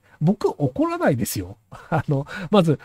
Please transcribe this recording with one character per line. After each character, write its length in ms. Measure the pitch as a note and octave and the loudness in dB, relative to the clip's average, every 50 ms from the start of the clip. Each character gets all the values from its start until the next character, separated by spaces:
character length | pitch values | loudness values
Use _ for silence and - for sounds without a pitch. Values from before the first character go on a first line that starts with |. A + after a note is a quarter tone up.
| _ _ _ - | _ _ _ -2
僕 300 | D3 E3+ G#3+ - - F#4 | 0 0 2 2 0 -2
怒 360 | - - D3 - - - D#4+ | -2 0 -2 -2 0 0 0
ら 100 | E4+ E4+ | 0 0
な 140 | F4 E4+ G#3+ | 0 0 0
い 40 | C#3+ | 2
で 100 | A#2+ - | 0 -2
す 140 | - - G#2 | -4 -6 -6
よ。 180 | F2+ F#2 - - _ _ - | -8 -10 -12 -18 _ _ -20
<laughs> 160 | - - - | -18 -8 -4
あ 140 | E3 D#3 - | -2 -2 0
の、 180 | - C#3+ C3+ C#3+ - - G3 F#3 D3 | 0 -2 -2 -4 -6 -10 -10 -4 2
ま 140 | G#3+ G3+ E3 | 4 4 4
ず、 160 | E3 C3+ - | 4 2 0